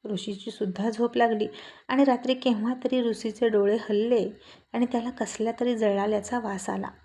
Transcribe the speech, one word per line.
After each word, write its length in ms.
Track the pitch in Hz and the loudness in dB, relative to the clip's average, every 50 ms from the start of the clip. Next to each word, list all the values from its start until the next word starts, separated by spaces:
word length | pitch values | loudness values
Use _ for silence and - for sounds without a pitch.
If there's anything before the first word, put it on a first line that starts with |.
| _ | _
ऋषीचीसुद्धा 840 | 214 208 185 - - 202 196 - 226 214 - 214 190 180 185 196 233 | -4 -4 -4 -4 -6 -8 -8 -8 -12 -6 -4 -4 -4 -2 -2 -2 -2
झोप 280 | 220 220 240 240 233 | 0 0 -2 0 2
लागली 300 | 240 233 233 226 214 214 - - - - - - - _ | 2 2 2 2 0 -2 -4 -6 -14 -18 -20 -20 -20 _
आणि 160 | - 254 262 285 | -2 2 4 6
रात्री 300 | 269 247 247 247 254 254 | 4 4 2 2 -2 -2
केव्हा 380 | 254 - 262 240 208 214 233 254 254 - | 2 2 0 2 2 0 -2 -4 -2 -2
तरी 180 | 247 254 254 | 0 0 2
ऋषीचे 460 | 240 233 220 220 - 226 214 - 240 | 2 0 -2 -2 -4 -8 -2 0 0
डोळे 300 | 226 214 208 202 202 208 226 | 4 4 4 4 4 2 0
हलले 420 | 220 - 214 208 220 233 247 226 185 196 - - - - - - _ _ - | 0 0 0 2 4 4 4 2 2 0 -4 -10 -20 -20 -20 -20 _ _ -2
आणि 120 | 233 247 247 | 0 0 2
त्याला 180 | - 240 226 247 | 0 -2 -2 -4
कसल्या 440 | 247 - 220 196 - - 214 226 233 - | -4 -4 -6 -6 -4 -4 -2 -4 -2 0
तरी 160 | 240 247 247 | 0 0 0
जळाल्याचा 600 | 220 220 208 202 196 196 208 214 208 202 - 247 247 | 2 2 2 2 2 2 2 0 0 -2 -2 -4 -4
वास 300 | 220 208 196 190 196 - | -4 -4 -6 -6 -6 -4
आला. 200 | 202 190 196 - - - _ | -4 -4 -6 -8 -10 -16 _